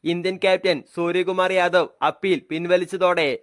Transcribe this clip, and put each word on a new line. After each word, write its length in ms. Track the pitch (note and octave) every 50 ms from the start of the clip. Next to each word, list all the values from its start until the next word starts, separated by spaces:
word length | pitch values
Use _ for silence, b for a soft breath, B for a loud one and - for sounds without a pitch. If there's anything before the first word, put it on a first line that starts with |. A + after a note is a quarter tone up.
| -
ഇന്ത്യൻ 340 | D#3+ E3+ F3 F3 F#3+ F#3+
ക്യാപ്റ്റൻ 460 | F#3 - F#3+ F#3 F3+ F#3 F#3 E3+ C3+ - _ _
സൂര്യകുമാർ 560 | F3 E3+ E3+ F3 F3+ F3+ F3+ F#3 F#3 F#3 F#3
യാദവ് 360 | F#3+ F#3 F3 F3 F3 F3+ F3 - _ _ D#3
അപ്പീൽ 340 | D3+ D#3 _ - G3 F3+ C#3 - _
പിൻവലിച്ചതോടെ 880 | D#3 E3 E3+ F3 F3+ F3+ F3+ E3+ G3 F#3 F#3 F3+ F3 E3+ D#3+ C#3+ B2+ A2+